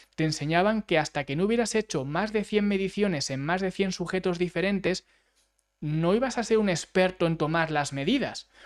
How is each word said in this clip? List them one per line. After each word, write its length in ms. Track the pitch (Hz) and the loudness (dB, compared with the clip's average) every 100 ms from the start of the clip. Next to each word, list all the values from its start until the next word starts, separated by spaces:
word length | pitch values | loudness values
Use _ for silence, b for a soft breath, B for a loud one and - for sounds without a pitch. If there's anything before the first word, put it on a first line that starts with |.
| B | B
te 80 | - | -2
enseñaban 600 | 156 151 143 165 202 220 | -2 -2 0 2 4 2
que 140 | - 160 | 0 0
hasta 260 | 147 147 | 0 -4
que 100 | 139 | -4
no 100 | 139 | -2
hubieras 300 | 196 233 220 | 0 0 0
hecho 300 | 220 208 151 | -2 -2 -4
más 280 | 131 160 214 | -4 -4 -2
de 120 | 214 | -2
cien 240 | 202 208 202 | 0 0 2
mediciones 600 | 196 190 202 208 151 - | 0 -2 0 0 0 -2
en 100 | 135 | -4
más 200 | 143 185 | -2 -2
de 120 | 190 | -2
cien 180 | - 196 | -2 -2
sujetos 480 | - 175 190 185 175 | -2 -4 -2 0 -2
diferentes, 680 | 180 170 185 196 180 185 - _ _ _ _ _ _ - | -2 0 0 0 0 -2 -6 _ _ _ _ _ _ -8
no 340 | 151 156 170 | -4 0 2
ibas 240 | 214 262 240 | 2 2 -2
a 60 | |
ser 140 | 214 220 | 2 2
un 100 | 202 | 2
experto 580 | 165 - 190 185 - 170 | 0 0 2 2 2 0
en 100 | 160 | 0
tomar 360 | 147 165 160 | 0 0 0
las 200 | 151 143 | 0 -2
medidas. 560 | 139 143 262 147 104 - b | -2 0 0 0 -6 -14 b